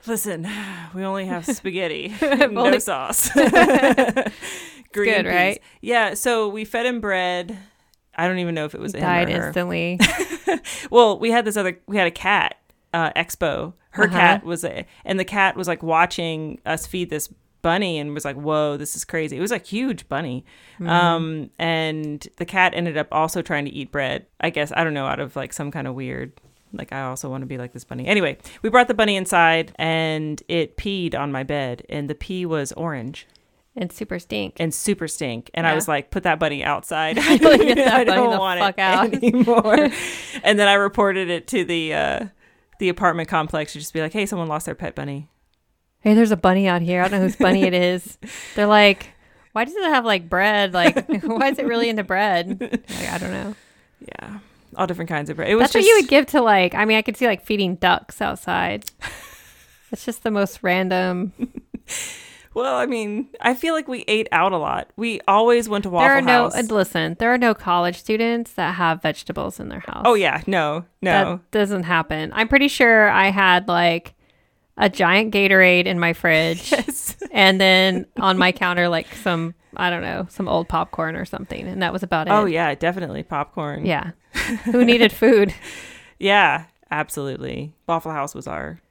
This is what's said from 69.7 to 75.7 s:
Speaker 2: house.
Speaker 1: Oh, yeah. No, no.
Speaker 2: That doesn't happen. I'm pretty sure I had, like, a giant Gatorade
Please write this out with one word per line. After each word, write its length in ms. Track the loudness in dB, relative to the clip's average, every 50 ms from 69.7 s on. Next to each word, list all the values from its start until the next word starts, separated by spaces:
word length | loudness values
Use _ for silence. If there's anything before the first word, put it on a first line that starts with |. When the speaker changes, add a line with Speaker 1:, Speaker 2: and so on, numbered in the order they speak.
| -12 -12
Speaker 2:
house. 240 | -12 -12 -12 2 4
Speaker 1:
Oh, 80 | 4 4
yeah. 280 | 4 4 2 0 -2 -2
No, 400 | 0 0 2 2 0 -2 -4 -8 _ _ _
no. 100 | 0 2 4 4 2 2 -2
Speaker 2:
That 140 | -8 _ _
doesn't 300 | 0 0 0 2 0 -4 -2
happen. 440 | 0 0 0 0 -2 -6 -6 -6 -4
I'm 160 | -2 -2 0
pretty 200 | 4 4 4 4
sure 420 | 2 4 4 6 6 8 8 6 6
I 200 | 6 4 4 4
had, 380 | 4 4 4 6 6 4 4
like, 460 | 0 2 2 4 2 2 0 _ -12 _ _ _ _ _ _ _ _ _ _ _ _ _
a 100 | 0 0
giant 460 | 0 2 2 2 4 4 4 2 2 2
Gatorade 520 | 2 4 6 8 8 8 8